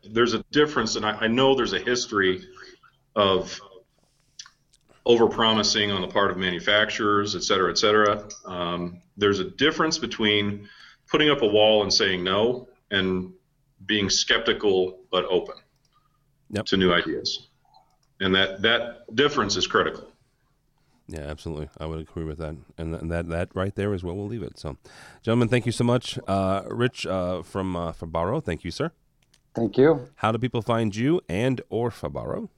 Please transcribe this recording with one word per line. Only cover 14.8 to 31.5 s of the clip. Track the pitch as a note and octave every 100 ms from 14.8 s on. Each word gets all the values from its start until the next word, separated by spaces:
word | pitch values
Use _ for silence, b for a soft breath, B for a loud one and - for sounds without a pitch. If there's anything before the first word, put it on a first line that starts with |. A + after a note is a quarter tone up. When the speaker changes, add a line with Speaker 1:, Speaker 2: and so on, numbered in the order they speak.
| F2+ - -
Speaker 1:
but | F#2 -
open | F2+ - - _ _ _ _ _ _ _ _ _
Speaker 2:
Yep. | G2 -
Speaker 1:
to | F#2+
new | F#2
ideas. | E2+ D#2+ C#2+ - - - _ _ _ _ _ _ _
And | G2 F#2+
that, | F#2+ -
that | G#2+ A#2 A#2 - - A2+
difference | C#3+ C3+ G2+ -
is | -
critical. | G#2+ D#2+ - - _ _ _ _ _ _ _ _ _ -
Speaker 2:
Yeah, | D#2+
absolutely. | D2 D2+ E2+ D2+ D2+ -
I | D#2
would | D#2+
agree | D#2 - D#2+
with | D2+
that. | D#2 D#2 - -
And, | D#2+
th-, | D#2+
and | E2
that, | E2+ E2+
that | E2 F#2
right | - F#2+ G2
there | G2+
is | G2
where | F2+
we'll | F#2 G#2
leave | A#2
it. | C2+ -
So, | - C#2+ B B B B
gentlemen, | - A#2 A2+
thank | B2 A#2
you |
so | A2
much. | A#2+ B2 - - -
Uh, | G2 F#2+ G2 -
Rich, | A2+ B2 - E2
uh, | F#2 F2+ F#2
from, | F2 G2+ F#2 F2
uh, | E2+
Fabaro, | D#2+ E2+ E2 F2 D3
thank | A#2+ E2
you, | F2
sir. | - D#3+ _ _ _ _ _ _ -
Speaker 3:
Thank | A2+ -
you. | C#3+ D3+ B2 _
Speaker 2:
How | A2
do | A2+
people | A#2+ A#2+
find | G#2+ A#2 A2 G2+
you | C3 F3 -
and | F2 B2+